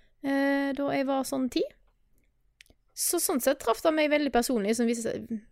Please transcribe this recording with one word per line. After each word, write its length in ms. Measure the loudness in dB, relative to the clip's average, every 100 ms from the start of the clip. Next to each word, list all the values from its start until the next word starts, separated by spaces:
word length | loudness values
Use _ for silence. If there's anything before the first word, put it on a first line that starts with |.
| _ _
Eh, 480 | -2 0 2 2 0
da 160 | -2 -2 0
jeg 100 | 0
var 180 | 0
sånn 260 | -2 -2 0
ti. 120 | 0 -2 -6 _ _ _ _ _ _ _ _ -20 _ _ -6
Så 220 | -2 -2
sånn 220 | 0 0
sett 180 | 0 0
traff 220 | 0 2
det 100 | 2
meg 180 | 2 2
veldig 200 | 2 2
personlig, 440 | 2 2 0 0 0
som 80 | 0
viste, 240 | 0 -4 -6 -6 -10 -10